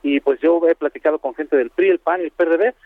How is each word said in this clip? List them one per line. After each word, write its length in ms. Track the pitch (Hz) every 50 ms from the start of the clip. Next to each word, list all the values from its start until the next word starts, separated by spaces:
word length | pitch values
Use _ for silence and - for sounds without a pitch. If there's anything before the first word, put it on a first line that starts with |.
| -
y 160 | 143 143 139
pues 200 | - 143 135 -
yo 200 | 151 165 170 170 170 165
he 60 | 170
platicado 420 | - 151 143 - - - 156 156
con 160 | 151 - 131 117
gente 240 | - 156 - 147
del 140 | 135 120 117
pri, 180 | _ - 185 190
el 100 | 175 165
pan, 220 | - 165 175 185
el 80 | 170 151
P 140 | _ - 175
R 140 | 165 165
D, 180 | 165 208 247 - _ _